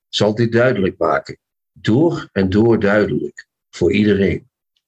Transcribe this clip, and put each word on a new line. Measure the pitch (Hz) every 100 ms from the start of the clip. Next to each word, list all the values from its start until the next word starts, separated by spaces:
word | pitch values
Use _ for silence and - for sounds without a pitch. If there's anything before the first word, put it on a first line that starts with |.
| _
zal | - 107 107
dit | 113
duidelijk | 117 131 104 92 -
maken. | 80 71 - - _ _ _
Door | _ 98 120 170 147 -
en | 98 95
door | 101 117 107
duidelijk. | 98 107 101 - 76 - - _ _
Voor | - 87
iedereen." | 104 107 95 92 - _ _ _ _